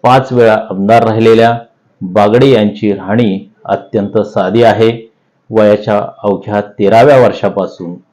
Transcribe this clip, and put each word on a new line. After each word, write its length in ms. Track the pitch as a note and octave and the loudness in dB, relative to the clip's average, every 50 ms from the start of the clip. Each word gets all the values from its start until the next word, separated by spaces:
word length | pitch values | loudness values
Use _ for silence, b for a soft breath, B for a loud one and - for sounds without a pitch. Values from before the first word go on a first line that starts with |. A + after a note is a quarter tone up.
| - | 2
पाच 300 | B2+ B2+ C3+ B2+ - B2+ | 2 2 2 0 0 0
वेळा 260 | B2 A#2 A2+ G#2+ G#2+ - - | 2 2 4 2 0 -2 -6
आमदार 340 | G2 F#2+ G2 G2+ A2+ A#2 A2+ | -8 -6 0 2 2 2 2
राहिलेल्या 540 | A2 G#2+ A2 A2+ A2+ A2+ A2+ A2+ A#2 A#2 A#2 - _ _ _ _ _ _ _ | 0 -2 2 2 4 4 4 4 2 0 -2 -8 _ _ _ _ _ _ _
बागडे 480 | G2+ F#2 F2+ G#2 G2+ G#2 G#2+ B2 C3+ C#3 | -14 -6 -2 0 0 2 2 2 2 4
यांची 440 | C3 A2 G#2+ G#2 G2+ - - G#2+ G2+ | 2 2 0 -2 -4 -4 -4 -4 -4
राहणी 580 | F#2+ F#2+ F#2 G#2 A#2 B2 G#2 F#2+ G2 - - _ _ _ | -4 -6 -6 -2 -2 0 -2 -2 -6 -10 -16 _ _ _
अत्यंत 540 | - G2 G2 - - - A2 G2+ G2 F#2+ A2 | -6 -6 -6 -6 -6 -6 -6 -6 -2 -2 -4
साधी 440 | G2+ - - A2 F#2+ F#2 G2+ A2+ A#2 | -4 -2 -4 -4 -4 -2 0 2 2
आहे. 480 | A2+ G#2 G2+ A2+ A2+ A#2 A#2 - - _ _ _ _ _ _ _ _ | 2 2 2 0 -2 -2 -4 -14 -20 _ _ _ _ _ _ _ _
वयाच्या 580 | A2 A2 G#2+ G#2 G#2 G#2 - - G#2 G#2 G2+ - - - - | -2 0 2 2 2 0 0 -4 -4 -4 -4 -6 -12 -8 -4
अवघ्या 380 | G#2 G2 - - - G#2 G#2 | -4 -4 -4 -6 -6 -6 -6
तेराव्या 640 | G#2 - - - G#2+ G2 A2 A2+ A#2+ D3 C#3+ C3 B2 | -6 -6 -6 -4 -2 2 2 4 4 4 4 4 2
वर्षापासून 680 | A2 - - - G2 - G2+ F#2 - - - F2+ E2+ F2 F2+ _ _ | 2 0 -2 -6 -6 -4 -4 -8 -8 -10 -14 -16 -16 -16 -18 _ _